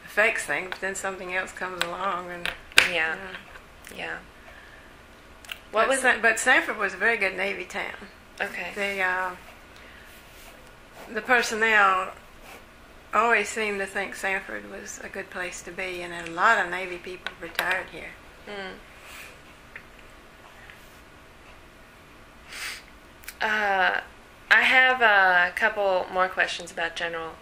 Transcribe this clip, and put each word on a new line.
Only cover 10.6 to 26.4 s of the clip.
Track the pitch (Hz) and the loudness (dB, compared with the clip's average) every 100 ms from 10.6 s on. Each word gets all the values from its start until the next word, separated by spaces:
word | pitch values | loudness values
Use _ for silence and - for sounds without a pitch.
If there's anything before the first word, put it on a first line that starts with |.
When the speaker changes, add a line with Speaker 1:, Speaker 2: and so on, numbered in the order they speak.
| - - - - - | -20 -20 -20 -20 -8
Speaker 1:
the | 233 | -8
personnel | 214 240 - 220 220 214 196 185 185 - - - - - - - - - - | 4 4 4 2 4 8 8 6 0 -10 -20 -20 -20 -20 -20 -20 -20 -20 -2
always | 208 233 220 202 | 2 4 4 2
seemed | 226 214 202 | -4 -4 -4
to | 196 | -4
think | 208 190 | -4 -6
Sanford | - 196 196 196 214 202 | -4 -2 -2 -4 -12 -12
was | 196 208 - | -14 -14 -14
a | - | -12
good | 208 180 | -10 -10
place | 190 180 - | -8 -8 -10
to | - | -12
be, | 175 185 180 | -10 -8 -8
and | 175 170 170 | -8 -10 -8
a | |
lot | 170 208 220 | 2 4 4
of | 175 | 2
Navy | 180 190 175 | -4 -6 -10
people | 190 180 - - | -12 -10 -10 -10
retired | 170 - 175 185 175 | -6 -4 -2 -2 -4
here. | 165 156 165 - - - | -14 -14 -18 -20 -20 -14
Speaker 2:
Hmm. | 202 190 196 - - - - - - - - - - - - - - - - - - - - - - - - - - - - - - - - - - - - - - - - - - - - - - | -12 -12 -14 -18 -20 -18 -18 -18 -20 -20 -20 -20 -20 -20 -20 -20 -20 -20 -20 -20 -20 -20 -20 -20 -20 -20 -20 -20 -20 -20 -20 -20 -20 -20 -20 -20 -20 -20 -20 -16 -12 -10 -12 -16 -20 -20 -18 -18 -4
Uh, | 220 214 208 190 180 - - - - - - | 0 2 2 4 4 2 -6 -20 -20 -20 4
I | 214 | 4
have | 240 262 254 254 | 6 6 6 6
a | 226 202 190 180 180 | 6 8 8 6 4
couple | - 220 214 196 185 - | 2 0 2 2 2 0
more | 190 185 | 0 0
questions | - | 2